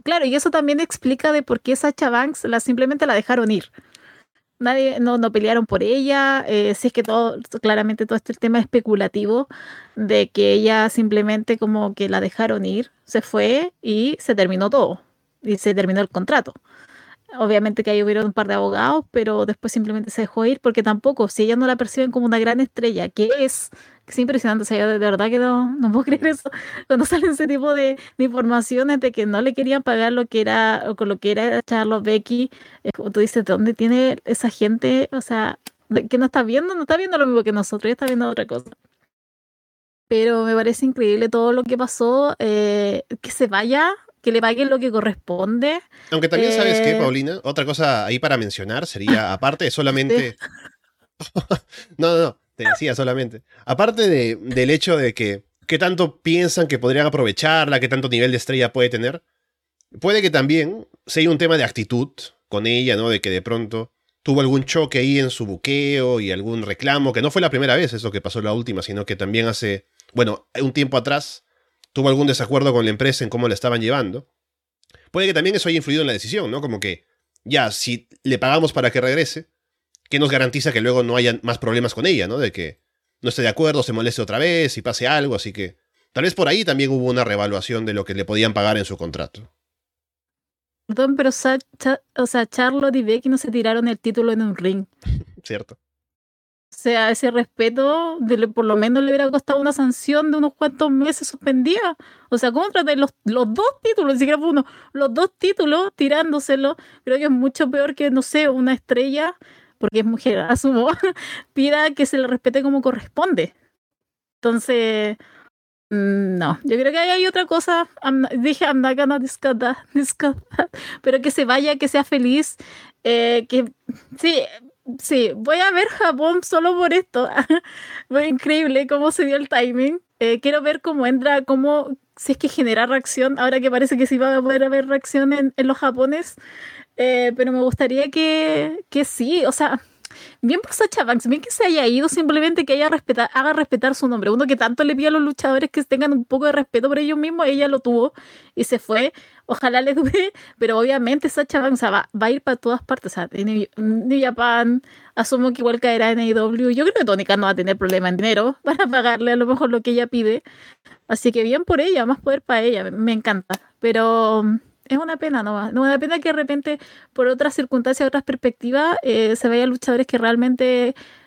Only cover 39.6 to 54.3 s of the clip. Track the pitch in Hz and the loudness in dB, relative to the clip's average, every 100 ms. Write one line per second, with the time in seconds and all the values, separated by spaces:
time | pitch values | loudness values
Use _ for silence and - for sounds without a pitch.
39.6 | _ _ _ _ - 220 226 233 226 226 | _ _ _ _ -2 0 2 2 2 2
40.6 | 226 233 262 254 214 208 226 233 233 247 | 0 0 0 0 2 2 2 2 2 2
41.6 | 240 247 247 - 233 254 285 - 220 208 | 0 -2 -4 -2 0 2 0 0 -2 0
42.6 | 208 208 202 196 - 233 - - 240 196 | 0 0 0 -2 -6 -12 -10 -2 0 0
43.6 | 226 277 330 403 _ _ 233 226 226 233 | 2 2 2 -2 _ _ 0 2 2 2
44.6 | 277 269 254 214 214 190 - 180 196 233 | 2 2 0 0 -2 -4 -6 -4 -2 0
45.6 | 277 330 - - - 160 156 175 226 220 | 0 -2 -6 -20 -6 -2 0 2 2 2
46.6 | 196 220 226 220 135 135 139 185 139 143 | 2 2 2 2 2 0 -2 -6 -6 -4
47.6 | 139 147 151 120 98 123 156 131 107 - | -2 0 0 0 0 -2 0 -2 -4 -6
48.6 | 98 120 165 - 104 165 104 95 135 147 | -8 -6 -8 -6 -2 0 0 -2 -2 -2
49.6 | 156 - 143 135 135 151 127 - - - | -4 -2 -2 0 0 0 -2 -8 -16 -18
50.6 | - _ _ _ _ - 156 185 - 175 | -20 _ _ _ _ -20 -10 -6 -4 -4
51.6 | - - - 160 165 170 156 - _ - | -6 -20 -16 -2 0 2 0 -4 _ -6
52.6 | 117 - 147 120 131 127 123 110 _ _ | -2 0 -2 -2 -2 -2 -4 -10 _ _
53.6 | - 127 220 220 208 147 120 | -4 0 0 2 2 2 0